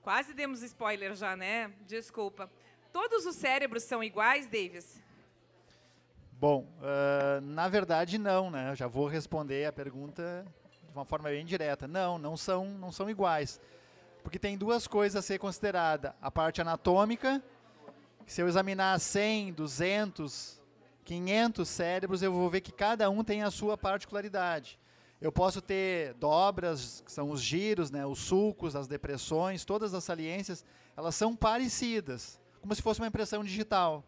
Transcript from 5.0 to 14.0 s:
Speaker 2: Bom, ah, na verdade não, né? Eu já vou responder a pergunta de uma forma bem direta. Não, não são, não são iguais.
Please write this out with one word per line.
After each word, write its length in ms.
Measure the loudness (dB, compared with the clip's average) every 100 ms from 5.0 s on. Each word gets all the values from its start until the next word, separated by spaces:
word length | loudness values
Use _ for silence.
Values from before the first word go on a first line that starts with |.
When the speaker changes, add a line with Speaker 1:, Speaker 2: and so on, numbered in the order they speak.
| -20 -20 -20 _ _ _ _ _ _ _ _ -20 -20
Speaker 2:
Bom, 340 | 0 4 4 0 -12
ah, 580 | -4 0 2 2 2 0
na 260 | -2 -2 2
verdade 500 | 2 4 2 2 0
não, 340 | 2 2 2
né? 200 | -4 -4
Eu 40 | -4
já 100 | -2
vou 220 | 0 0
responder 580 | 0 -4 -4 -2 -2 -2
a 80 |
pergunta 720 | -4 -10 -10 -12 -8 -8 -8 -12 -20 -20
de 220 | _ -16
uma 100 | -12
forma 260 | -6 -4 -2
bem 160 | -4 -2
direta. 420 | -2 0 -2 -2
Não, 320 | -2 0 -2
não 180 | -4 -6
são, 280 | 0 0 0
não 260 | -8 -10
são 180 | -6 -6
iguais. 500 | 2 2 4 0 -8 -18 -20 -20 -20